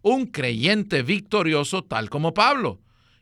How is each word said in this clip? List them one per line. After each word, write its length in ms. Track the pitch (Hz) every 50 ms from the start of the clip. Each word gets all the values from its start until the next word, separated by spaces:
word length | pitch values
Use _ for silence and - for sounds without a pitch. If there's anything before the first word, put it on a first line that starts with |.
un 240 | - 202 254 269 254
creyente 800 | - - 147 127 123 117 110 123 175 214 214 202 208 180 139 127
victorioso 840 | 123 202 202 - - - 208 175 160 156 147 143 - - 190 -
tal 240 | - - 110 110 101
como 240 | - 147 156 165 160
Pablo, 480 | 208 220 254 285 269 208 131 92 - _ _ _ _ _ _ _ _